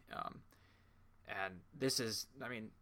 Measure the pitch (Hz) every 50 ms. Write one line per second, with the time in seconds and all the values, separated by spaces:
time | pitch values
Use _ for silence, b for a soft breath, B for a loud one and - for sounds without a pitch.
0 | - - - - - - - - - b b b b b b b b b b b
1 | b b b - - - 104 98 95 95 92 87 85 - - 143 131 135 131 -
2 | 123 110 104 - - - - 139 143 120 123 113 110 107 - -